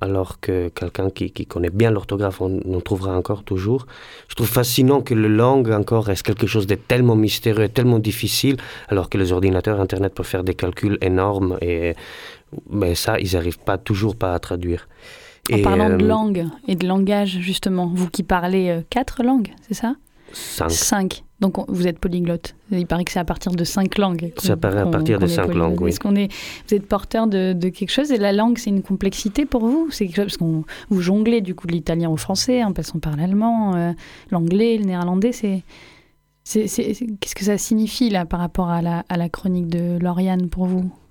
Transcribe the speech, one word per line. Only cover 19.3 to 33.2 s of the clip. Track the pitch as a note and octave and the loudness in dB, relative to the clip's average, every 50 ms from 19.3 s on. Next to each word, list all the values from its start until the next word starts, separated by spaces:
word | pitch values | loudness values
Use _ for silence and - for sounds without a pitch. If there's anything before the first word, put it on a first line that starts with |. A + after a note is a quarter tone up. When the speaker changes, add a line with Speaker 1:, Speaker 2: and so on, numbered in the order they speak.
| C4+ B3+ G3+ - - - - - | 2 2 0 -2 -6 -12 -10 -8
Speaker 2:
c'est | G3+ | -6
ça ? | - - A3+ C#4+ - _ _ _ _ _ - | -4 -4 -4 -4 -6 _ _ _ _ _ -20
Speaker 1:
Cinq. | - - - - - - D#2+ E2 | -16 -14 -14 -10 -4 -2 -2 0
Speaker 2:
Cinq. | E2 - - - G#2+ G2+ F#2+ F#3 - - - - _ - | 0 0 0 2 2 2 0 0 -4 -6 -14 -14 _ -2
Donc | G3 F#3+ G3 G3 | 0 0 0 -2
on, | - - | -4 -4
vous | F#3+ F3+ F3 F3+ | -2 0 0 0
êtes | E3 - | 0 -2
polyglotte. | - F#3 F3 F3+ F3 E3+ E3+ F3 - - - - _ - | -2 -2 -2 0 0 0 -2 -4 -6 -10 -16 -14 _ -4
Il | G#3 F3+ F3 | -2 -2 -2
paraît | - E3+ F3 F3+ | 0 -2 -2 -2
que | - | -2
c'est | - F#3 | -2 -2
à | E3+ | -2
partir | E3+ F3 - - F#3+ F3+ | -2 -4 -4 -4 -2 -2
de | E3 E3+ | -2 -2
cinq | E3 - G3 F#3+ F3+ - G#3 | -2 0 0 0 0 0 0
langues | G3+ F#3+ F3 E3 E3+ E3+ - - | 0 0 0 -2 -4 -6 -8 -4
Speaker 1:
C'est | - - | 0 0
à | - | 0
Speaker 2:
qu'on, | - | 2
Speaker 1:
par-, | - G2+ F#2+ G#2 | 2 0 2 2
à | G2 | 2
Speaker 2:
qu'on, | F2+ | 2
Speaker 1:
partir | - G2 - - A2 F#2+ | 2 2 2 2 2 2
de | F#2 | 2
Speaker 2:
qu'on | E2+ | 2
est | E2+ | 2
Speaker 1:
cinq | E2+ F#2 F2 | 2 0 2
Speaker 2:
polyglotte. | F2 E2+ E2 E2 | 2 2 2 2
Speaker 1:
langues, | F2 F2 | 2 2
oui. | F2 E2+ | 2 0
Speaker 2:
Est-ce | E2+ - | 0 0
qu'on | - G3+ G3+ | 0 2 2
est, | G3+ G3+ G3 - - - - - - - - | 2 2 0 -4 -8 -14 -14 -16 -10 -2 0
vous | G#3+ | 0
êtes | G3+ G3+ | 0 0
porteur | - G#3+ F#3+ - - - A3+ A3+ | 0 -2 -2 -2 -2 0 0 2
de, | A3 G3 F#3+ F#3 F#3 F#3 | 2 2 2 2 2 0
de | E3+ F3 F#3 | 0 -2 -2
quelque | E3 - G3+ - | -2 -4 -6 -2
chose ? | - C4 D4 D4 | 0 0 0 2
Et | C4 G#3+ | 2 2
la | G3+ G3+ | 2 2
langue, | G3 G#3 A3 A#3+ A#3+ A#3 | 2 2 2 2 0 0
c'est | - G#3+ | 0 -2
une | G3+ F#3+ F#3 | -2 -2 0
complexité | - F#3+ F#3 G3 G3 - - - G#3 - C#4+ D4 C#4 | -2 -2 0 0 -2 -2 -2 -4 -4 -2 -2 -2 0
pour | - A#3+ A3 | 0 0 2
vous ? | A#3 C4+ D#4+ E4 D4+ | 2 2 2 0 -2
C'est | - - G#3 | -2 -4 -4
quelque | F3+ E3 G3+ | -2 0 -2
chose, | G3+ | -2
parce | G#3 - - | -2 -2 -2
qu'on, | F3 E3 D#3+ D#3 D3+ - - - - - | -2 0 0 -2 -4 -6 -10 -12 -4 -2
vous | G#3 F#3 | 0 0
jonglez | F3 F3+ G3 G#3+ G#3+ A#3 A#3 A#3 | 2 2 2 2 2 2 2 0
du | G3 F3+ F3 | 0 -2 -6
coup | - - | -8 -6
de | E3+ | -4
l'italien | E3+ E3+ D3+ - E3 E3 E3+ E3 | -4 -4 -2 -2 -2 0 0 0
au | D#3 D#3 | -2 -2
français, | - - F#3+ F#3 - B3+ B3 B3 A#3 | -2 -4 -4 -2 0 0 0 2 2
en | G3+ F3 | 0 -2
passant | E3+ D3+ - - D#3+ | -4 -6 -6 -6 -6
par | - D#3+ D3+ | -4 -4 -2
l'allemand, | C#3+ | -2